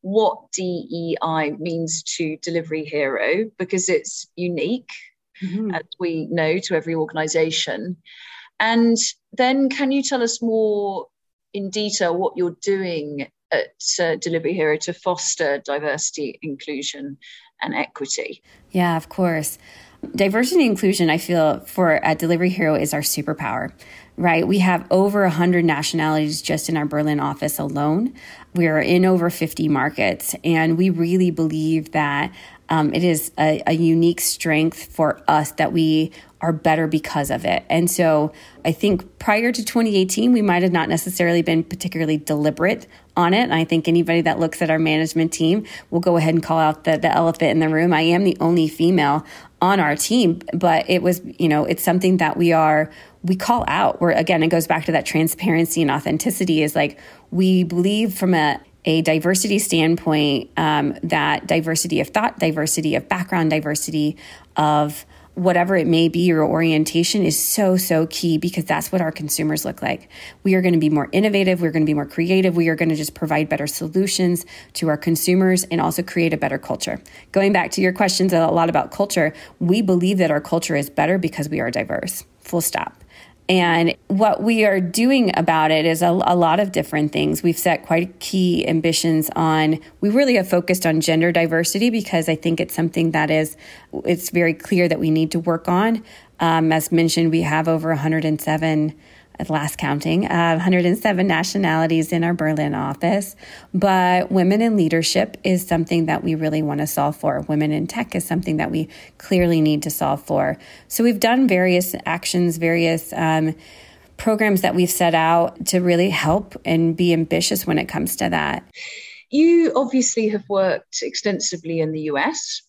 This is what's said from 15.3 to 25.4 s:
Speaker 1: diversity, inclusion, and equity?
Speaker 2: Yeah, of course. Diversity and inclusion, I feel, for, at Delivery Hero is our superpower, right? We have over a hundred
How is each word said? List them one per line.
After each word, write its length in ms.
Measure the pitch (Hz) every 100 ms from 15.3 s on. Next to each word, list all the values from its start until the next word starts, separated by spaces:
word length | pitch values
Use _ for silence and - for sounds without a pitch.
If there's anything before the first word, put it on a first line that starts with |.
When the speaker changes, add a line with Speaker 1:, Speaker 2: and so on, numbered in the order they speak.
| - 156 143
Speaker 1:
diversity, 800 | - 143 151 139 - - 139 -
inclusion, 800 | - 139 - 143 143 143 139 139 - - - _
and 140 | -
equity? 680 | - 143 - 139 - - - _ - _
Speaker 2:
Yeah, 260 | 185 175 165
of 120 | -
course. 500 | - 180 165 156 - - - - _ -
Diversity 480 | - 196 208 254 359
and 80 | 262
inclusion, 400 | 196 196 196 170
I 80 | 160
feel, 420 | - 175 156 -
for, 320 | - - 175 156
at 160 | - 156
Delivery 300 | 165 170 180
Hero 260 | 180 165 156
is 180 | 147
our 60 | 147
superpower, 720 | 147 - 143 151 117 117 135 - - - - -
right? 300 | 175 165 170
We 140 | 196
have 260 | 185 175 180
over 340 | 185 196 202
a 60 | 190
hundred 340 | 156